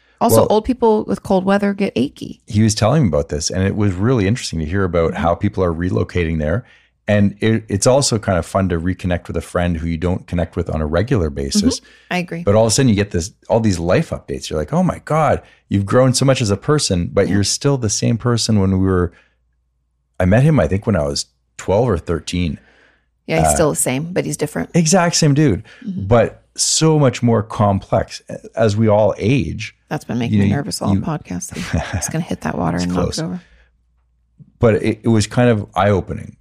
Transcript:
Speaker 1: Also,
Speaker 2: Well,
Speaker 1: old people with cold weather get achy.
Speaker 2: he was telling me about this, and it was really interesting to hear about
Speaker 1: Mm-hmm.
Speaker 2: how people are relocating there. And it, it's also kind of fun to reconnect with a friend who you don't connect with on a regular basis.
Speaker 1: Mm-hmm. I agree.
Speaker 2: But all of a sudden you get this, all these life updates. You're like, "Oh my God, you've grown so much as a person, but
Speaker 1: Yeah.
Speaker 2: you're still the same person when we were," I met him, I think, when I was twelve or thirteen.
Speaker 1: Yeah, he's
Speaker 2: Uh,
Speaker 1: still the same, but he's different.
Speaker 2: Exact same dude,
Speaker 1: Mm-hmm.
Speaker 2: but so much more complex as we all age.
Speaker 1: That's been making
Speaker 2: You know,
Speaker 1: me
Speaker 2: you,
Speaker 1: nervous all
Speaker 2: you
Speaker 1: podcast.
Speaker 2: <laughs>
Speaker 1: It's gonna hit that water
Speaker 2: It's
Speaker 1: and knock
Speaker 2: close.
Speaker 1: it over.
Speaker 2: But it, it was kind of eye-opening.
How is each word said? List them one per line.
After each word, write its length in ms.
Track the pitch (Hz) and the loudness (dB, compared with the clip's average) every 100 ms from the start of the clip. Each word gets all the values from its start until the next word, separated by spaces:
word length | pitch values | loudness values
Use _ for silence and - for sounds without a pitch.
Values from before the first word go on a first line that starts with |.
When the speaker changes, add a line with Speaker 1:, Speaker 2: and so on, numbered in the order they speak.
| _ - | _ -4
Speaker 1:
Also, 160 | 226 220 | 2 4
Speaker 2:
Well, 100 | - | 4
Speaker 1:
old 120 | 214 | 2
people 400 | 214 240 226 214 | 0 0 0 0
with 200 | 214 196 | -2 -6
cold 200 | - 190 | -2 0
weather 300 | 190 202 202 | 0 0 0
get 180 | 196 202 220 | -2 -2 -2
achy. 420 | 285 - - - - | -4 -6 -16 -16 -4
Speaker 2:
he 160 | 107 | 2
was 100 | 110 | 2
telling 280 | 107 107 156 | 2 2 2
me 60 | 107 | 2
about 180 | 73 71 | 0 -2
this, 220 | 76 - | -4 -4
and 140 | 90 95 | -2 -2
it 100 | 95 | 0
was 160 | 104 | 0
really 320 | 90 110 127 95 | 0 0 2 2
interesting 340 | 127 - 82 | 0 -4 -6
to 60 | 76 | -4
hear 200 | 98 95 | -2 0
about 260 | 85 80 - | 0 0 0
Speaker 1:
Mm-hmm. 60 | |
Speaker 2:
how 140 | 85 85 | 0 0
people 300 | 101 - 90 | -2 0 -2
are 80 | |
relocating 680 | 82 90 110 90 90 82 80 | 0 -2 -2 -2 -2 -2 -2
there. 240 | 76 104 - _ _ _ - | -2 -2 -6 _ _ _ 0
And 300 | 104 101 - | 2 2 0
it, 240 | 110 113 110 | 0 0 -2
it's 200 | 98 127 | 0 2
also 300 | 135 135 110 | 2 2 -2
kind 180 | - 90 | 0 -2
of 80 | - | 0
fun 240 | 98 95 | -2 0
to 100 | 85 | -2
reconnect 480 | 90 95 90 85 - | -4 -4 -4 -4 -4
with 80 | 85 | -10
a 60 | |
friend 340 | - 90 87 82 | -4 -2 -2 -2
who 120 | 82 | -4
you 100 | 80 | -4
don't 280 | 87 92 - | -2 -4 -4
connect 280 | 87 85 90 | -4 -4 -4
with 140 | 82 | -4
on 100 | 78 | -4
a 60 | 76 | -2
regular 440 | 82 113 120 78 | 0 0 0 -2
basis. 520 | 71 69 - 127 - | -4 -6 -2 -2 -4
Speaker 1:
Mm-hmm. 320 | - - - | -8 -20 -8
I 40 | 180 | -8
agree. 240 | 175 170 | -6 -6
Speaker 2:
But 120 | 175 196 | 0 2
all 80 | |
of 40 | 113 | 4
a 20 | |
sudden 160 | 123 131 | 2 2
you 80 | 101 | 2
get 160 | 101 | 0
this, 220 | 87 80 - - | -4 -6 -8 -2
all 100 | 110 | 0
these 200 | 110 85 | 2 0
life 320 | 85 117 160 | 2 2 0
updates. 380 | 69 - 67 - | -6 -8 -10 -6
You're 100 | 78 | -6
like, 120 | 76 | -2
"Oh 120 | 170 | 0
my 160 | 185 - | 0 -2
God, 380 | - 156 139 87 - _ - | -4 0 2 0 -4 _ -4
you've 180 | 101 98 | -2 2
grown 280 | 123 131 | 4 4
so 100 | 123 | 4
much 160 | 139 127 | 2 2
as 100 | 104 | 0
a 40 | 98 | -2
person, 540 | - 151 - 90 87 | 0 0 0 -2 0
but 160 | 98 87 | 0 2
Speaker 1:
Yeah. 60 | |
Speaker 2:
you're 100 | 101 | 2
still 340 | 98 - 143 135 | 0 -2 0 0
the 120 | 110 | -2
same 280 | - 120 117 | -2 -2 0
person 440 | 120 117 - 107 | 0 0 2 2
when 100 | 95 95 | 2 2
we 60 | 95 | 2
were," 260 | 92 87 - _ _ _ _ _ _ _ _ _ - | 2 0 -4 _ _ _ _ _ _ _ _ _ -2
I 60 | 92 | 2
met 180 | 110 | 4
him, 160 | 151 143 | 4 4
I 80 | 76 | 2
think, 180 | 98 117 | 0 0
when 100 | 92 | 0
I 80 | |
was 220 | 73 73 - _ _ - | 0 -4 -8 _ _ -10
twelve 320 | - 98 127 | -2 0 2
or 80 | 85 | 0
thirteen. 640 | - 80 - 90 85 - _ _ _ _ _ _ - | -2 -6 -4 -4 -4 -6 _ _ _ _ _ _ -4
Speaker 1:
Yeah, 140 | 160 | 0
he's 80 | 160 | 2
Speaker 2:
Uh, 60 | 147 | 2
Speaker 1:
still 140 | 151 | 0
the 40 | 160 | 0
same, 380 | 147 131 165 | -4 -4 -4
but 100 | 180 | -4
he's 140 | 147 151 | -4 -4
different. 320 | - 170 160 175 | -6 -6 -2 0
Speaker 2:
Exact 400 | 156 185 170 - | 2 2 2 2
same 180 | 156 | 2
dude, 300 | 143 151 98 - - | 4 4 2 -4 -14
Speaker 1:
Mm-hmm. 220 | 220 180 98 | -10 -6 2
Speaker 2:
but 380 | 117 107 - _ - | 4 2 -2 _ -6
so 440 | - - 160 156 | -2 2 2 4
much 240 | 135 - | 2 2
more 180 | 120 113 | 2 2
complex 800 | 107 - 104 98 - 117 - - - - - - | 0 0 2 0 0 -2 -2 -8 -14 -16 -8 0
as 220 | 113 104 | 0 2
we 100 | 110 | 4
all 280 | 104 104 - | 4 4 2
age. 580 | 101 135 80 87 110 - - | 0 0 -2 -6 -12 -16 -10
Speaker 1:
That's 160 | 156 - | -10 -6
been 140 | 202 | -4
making 140 | 117 | 0
Speaker 2:
You 60 | 107 | 2
know, 60 | 98 | 2
Speaker 1:
me 40 | |
Speaker 2:
you, 40 | 143 | 0
Speaker 1:
nervous 260 | - - | -2 -4
all 120 | - | -2
Speaker 2:
you 80 | 98 | 0
Speaker 1:
podcast. 560 | - 151 - 180 - - | -2 -6 -8 -10 -10 -10
Speaker 2:
<laughs> 400 | 180 82 - 95 | -6 -4 -4 -6
Speaker 1:
It's 100 | - | -4
gonna 140 | 160 | -6
hit 180 | - 180 | -6 -6
that 160 | - - | -6 -4
water 200 | 165 175 | -4 -2
Speaker 2:
It's 80 | 180 | -2
Speaker 1:
and 80 | |
knock 100 | 180 | -2
Speaker 2:
close. 140 | 180 - | -2 -4
Speaker 1:
it 40 | |
over. 180 | 165 180 - _ _ _ _ _ _ _ _ _ - - | -8 -8 -14 _ _ _ _ _ _ _ _ _ -20 0
Speaker 2:
But 160 | 117 104 | 2 2
it, 240 | 107 104 | 0 -2
it 40 | 120 | 0
was 180 | 110 104 | 0 0
kind 240 | - 123 | 2 2
of 160 | 107 104 90 | 2 -2 0
eye-opening. 640 | 101 98 - - - - | 2 0 -2 -10 -14 -14